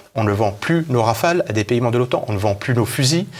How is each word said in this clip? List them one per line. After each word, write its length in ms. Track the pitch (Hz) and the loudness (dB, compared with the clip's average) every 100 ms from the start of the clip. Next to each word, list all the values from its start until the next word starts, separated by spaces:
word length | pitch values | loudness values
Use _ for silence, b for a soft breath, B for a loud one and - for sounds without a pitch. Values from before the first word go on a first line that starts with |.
| B - | B -2
On 80 | |
ne 80 | 107 | 0
vend 200 | 101 107 | 2 0
plus 340 | 101 - 165 160 | -2 -2 -2 0
nos 140 | 123 | 2
Rafales 420 | 110 110 175 175 - | 2 2 2 0 0
à 60 | |
des 100 | 110 | -2
pays 180 | 104 120 | 0 0
membres 120 | 120 | 2
de 60 | 117 | 0
l'otan. 260 | 123 170 - | 0 -2 -2
On 60 | |
ne 60 | 104 | -2
vend 160 | 104 101 | 0 -2
plus 180 | - | 0
nos 120 | 120 110 | 0 0
fusils. 420 | - 131 165 208 B | 0 0 0 -2 B